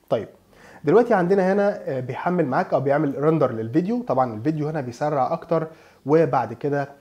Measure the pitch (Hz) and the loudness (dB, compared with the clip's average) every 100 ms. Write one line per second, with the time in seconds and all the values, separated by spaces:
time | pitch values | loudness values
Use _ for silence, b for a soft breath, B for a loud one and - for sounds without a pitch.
0 | _ 120 95 - _ B B B 143 190 | _ -4 -4 -14 _ B B B 2 4
1 | 240 202 175 196 185 202 202 208 175 135 | 4 2 2 2 2 2 0 -2 -6 -6
2 | 120 - 175 180 147 139 190 139 135 143 | -6 -6 -2 0 0 0 0 0 2 0
3 | 147 135 147 160 131 113 113 147 180 240 | 0 0 2 2 2 0 -2 -2 0 -4
4 | 240 131 123 107 131 156 147 160 123 - | -2 0 0 -2 -4 -2 -4 -4 -8 -6
5 | 151 147 127 160 - 160 160 B B B | -4 -2 -2 -4 -2 -2 -2 B B B
6 | 131 160 151 135 110 123 147 143 139 - | 2 4 4 2 -2 -6 -4 -4 -4 -10